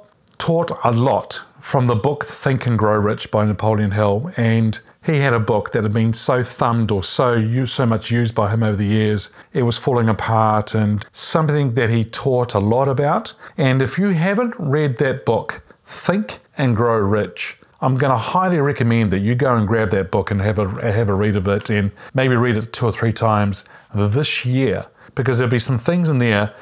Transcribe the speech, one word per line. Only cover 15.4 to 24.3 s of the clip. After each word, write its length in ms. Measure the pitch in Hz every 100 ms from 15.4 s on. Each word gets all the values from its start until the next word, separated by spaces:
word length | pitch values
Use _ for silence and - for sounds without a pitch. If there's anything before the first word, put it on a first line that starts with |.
| - - - - -
Think 540 | - - 196 214 - _ -
and 180 | 131 110
Grow 220 | 120 113
Rich, 600 | 98 104 92 - - - _ _
I'm 160 | 135 131
gonna 200 | 139 120
highly 420 | - 180 185 175
recommend 520 | 139 135 117 117 104
that 100 | 95
you 140 | 104
go 220 | 123 139 117
and 100 | 101
grab 240 | 113 104
that 220 | 98 92
book 180 | 104 -
and 100 | 101
have 180 | 104 104
a, 340 | 98 104 117
have 160 | 107 104
a 60 |
read 220 | 98 107 101
of 120 | 95
it, 200 | 101 -
and 200 | 104 101 - -
maybe 220 | 131 131 120
read 200 | 123 110
it 160 | 113
two 140 | - 117
or 60 |
three 200 | - 117
times 520 | 98 113 104 101 98 - - -
this 500 | 104 104 127 147